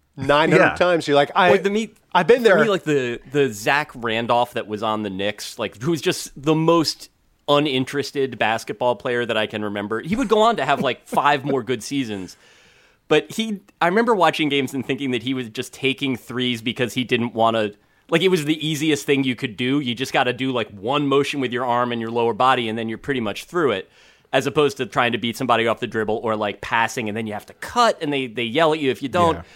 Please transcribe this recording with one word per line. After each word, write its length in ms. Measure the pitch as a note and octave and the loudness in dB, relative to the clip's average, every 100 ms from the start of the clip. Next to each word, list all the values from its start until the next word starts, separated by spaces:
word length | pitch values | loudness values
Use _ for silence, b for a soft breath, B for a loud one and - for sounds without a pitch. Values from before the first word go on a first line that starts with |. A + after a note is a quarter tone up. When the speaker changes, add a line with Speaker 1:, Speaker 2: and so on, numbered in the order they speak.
| _ C#3 | _ -6
Speaker 1:
nine 360 | C3+ D3 E3 | 2 4 6
hundred 100 | F#3 | 6
Speaker 2:
Yeah. 120 | D3+ - | 4 4
Speaker 1:
times. 320 | F3+ E3+ D3+ | 2 2 2
You're 80 | C#3+ | 2
like, 160 | C#3+ | 4
I, 200 | - F3+ | 4 4
Speaker 3:
Or 40 | F3+ | 4
the 120 | G3 | 2
meet-, 260 | G#3 A3 _ _ | -2 -4 _ _
Speaker 1:
I've 160 | F3+ F3 | 2 6
been 140 | B3+ | 6
Speaker 3:
for 60 | A3+ | 6
Speaker 1:
there. 100 | E3+ | 6
Speaker 3:
me, 60 | G#3+ | 4
like, 160 | F#3+ | 0
the, 340 | D#3 C#3+ B2 A#2 C3+ | 0 0 0 -6 -4
the 200 | C#3+ C3+ | 0 0
Zach 380 | G#2 C3 C#3+ D3+ B2+ | 0 0 0 0 -6
Randolph 560 | A2+ A2+ A#2 A#2+ B2 | -2 -2 2 2 0
that 160 | A#2 G#2 | -4 -6
was 160 | G#2 | -4
on 180 | A2 G#2+ | -2 -2
the 80 | G#2+ | -2
Knicks, 480 | F#2+ G2+ G#2 - - | -2 -4 -4 -10 -8
like, 240 | G#2 G#2 | -8 -4
who 80 | C#3 | -4
was 100 | E3 | -2
just 300 | F#3 - - D3+ | -2 -4 -6 -6
the 140 | C#3 | 0
most 560 | D#3 D#3+ E3+ D3+ - - _ _ _ - | 2 2 2 0 -4 -12 _ _ _ 2
uninterested 880 | C#3+ D3+ C3 C3 C#3+ C3+ C#3+ C3+ A#2 | 2 2 0 -2 -4 -4 -4 -4 0
basketball 580 | A2 A2+ - - B2 A#2+ | 0 0 -4 -2 -2 -2
player 280 | C3 A#2+ A#2 | -2 -2 -2
that 100 | A2 | -2
I 100 | G#2 | -2
can 160 | G#2+ | -4
remember. 360 | G#2 G2+ G2+ A2 | -6 -4 -4 -6
He 160 | D#3+ A3 | -4 -4
would 120 | G#3+ | 0
go 120 | G#3+ | 2
on 140 | A3+ F3 | 4 2
to 80 | |
have, 160 | C3+ C#3+ | 0 0
like, 260 | C3 A#2+ - | 0 -4 -4
<laughs> 0 | |
five 380 | - C#3+ D3 | 0 2 2
more 180 | C#3+ C3+ | 0 -2
good 200 | A2+ A#2+ | -2 -4
seasons. 540 | - C#3 A#2 G2+ F2+ - b b b b b b - | -4 -4 -4 -6 -8 -14 b b b b b b 0
But 220 | D3+ - | 0 0
he, 300 | - A3 G3 - - | -4 -6 -6 -10 -2
I 60 | E3+ | 0
remember 280 | G3+ A#3+ | 2 2
watching 340 | G#3 D#3+ D3 D3+ | 4 4 2 0
games 240 | C#3 B2+ | 0 0
and 120 | C3+ | -4
thinking 260 | A#2+ C3 C#3 | -4 -4 -2
that 120 | B2 | -4
he 120 | B2+ | -2
was 140 | C3 A#2 | -6 -6
just 220 | C3 A#2+ | -8 -10
taking 420 | - C3+ C3 C#3 B2 | -2 -2 0 -2 -4
threes 460 | - A#2+ B2 A#2 | -6 -4 -2 -2
because 320 | A#2 A2+ A#2 | -4 -2 -2
he 100 | B2+ | -2
didn't 300 | A#2+ A#2+ A#2+ | -2 0 0
wanna, 380 | A2+ A2+ A2+ G#2+ - _ _ - | 0 2 2 -2 -6 _ _ -2
like, 140 | E3 | 2
it 60 | F#3 | 2
was 160 | F3+ D3 | 2 0
the 200 | D#3+ D3+ | -2 -2
easiest 380 | D3 D#3 C#3+ | -2 0 0
thing 200 | - C#3 | 0 0
you 120 | C3+ A#2+ | 0 -2
could 200 | A#2 G#2 | -6 -4
do. 240 | B2 C#3+ | -2 -2
You 140 | B2 | -2
just 180 | A#2+ C3 | -4 -2
gotta 200 | D3 B2 | 0 0
do, 200 | A#2+ C3 | -2 -2
like, 180 | A#2+ G#2+ | -4 -6
one 360 | G2+ G#2+ D3 C#3+ | -6 -4 -2 2
motion 340 | C#3 C#3 C#3+ | 0 0 -2
with 120 | B2+ | -4
your 120 | B2 B2+ | -2 -2
arm 260 | A#2+ A#2+ | 0 0
and 80 | A#2 | -4
your 100 | A2+ | -4
lower 220 | A#2 A#2 | -2 0
body, 360 | G#2+ C3 B2 A2+ | 2 2 2 0
and 100 | A2+ | -4
then 100 | A2+ | -6
you're 80 | A2 | -6
pretty 220 | - C3 | -6 -4
much 240 | G#2+ G2 | -4 -6
through 280 | - F3 C#3+ | -6 0 0
it, 180 | F#2+ - b b b b | 0 -6 b b b b
as 140 | C3+ C3 | -2 0
opposed 320 | D3+ C#3+ C#3+ | 2 0 0
to 80 | A2 | -4
trying 260 | C#3+ A#2+ | 0 0
to 60 | A#2 | 0
beat 180 | A#2 G#2+ | -4 -2
somebody 300 | B2 A2+ A#2 | 0 2 2
off 140 | A2 | -2
the 60 | A2+ | -4
dribble 320 | A2+ G#2+ G#2+ | -4 -2 -2
or, 100 | A2+ | -2
like, 280 | G#2+ G#2 - | -2 -4 -6
passing, 460 | - A#2 A2+ C3 A2 | -2 0 0 -2 -6
and 80 | G#2+ | -6
then 100 | A2+ | -8
you 80 | |
have 120 | G#2 - | -10 -12
to 60 | |
cut, 440 | - - A#3+ A3+ - | -16 -6 0 2 0
and 100 | D#3 | -2
they, 140 | C#3 B2+ | -4 -4
they 180 | A2+ | -4
yell 280 | A#2 C#3 D#3+ | -2 2 2
at 60 | D#3+ | 2
you 120 | C3+ | 0
if 120 | A#2+ | -2
you 60 | C3+ | -2
don't. 260 | F3 E3+ E3 | 0 2 0
Speaker 2:
Yeah. 60 | - | -8